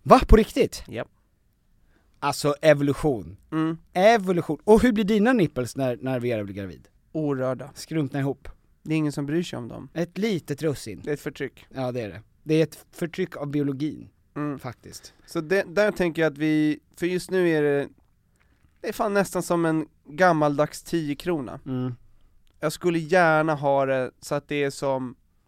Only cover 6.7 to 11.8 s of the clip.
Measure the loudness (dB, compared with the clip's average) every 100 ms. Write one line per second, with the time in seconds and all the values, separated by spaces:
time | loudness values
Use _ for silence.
6.7 | -14 -20 _ _ -4 -2 -2 -2 -4 -10
7.7 | -18 -6 -4 -2 -2 -4 -4 -10 -20 _
8.7 | _ -4 -2 -2 -4 -4 -4 -4 -8 -12
9.7 | -14 -10 -6 -6 -4 -4 -4 -6 -4 -4
10.7 | -4 -8 -10 -8 -6 -8 -8 -10 -12 -14
11.7 | -8